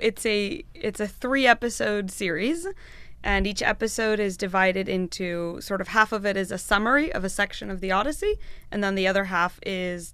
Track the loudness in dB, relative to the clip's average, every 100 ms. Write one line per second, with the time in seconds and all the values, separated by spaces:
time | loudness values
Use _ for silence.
0 | 0 0 0 0 0 -4 -10 -6 -4 -2
1 | -6 -4 0 4 6 6 4 0 0 0
2 | -2 -4 -2 0 0 -2 -4 -8 -14 -16
3 | -14 -6 0 2 2 0 0 0 -2 0
4 | 2 2 0 -2 0 4 4 2 0 -2
5 | -2 -4 -4 -4 -4 -6 -4 -4 2 4
6 | 4 4 0 0 -2 -4 2 2 4 4
7 | 2 -2 -2 0 -2 -2 -8 -4 0 2
8 | 2 0 -2 -2 -6 -12 -6 -2 0 2
9 | 4 2 2 2 2 0 -6 -4 -4 -6
10 | -10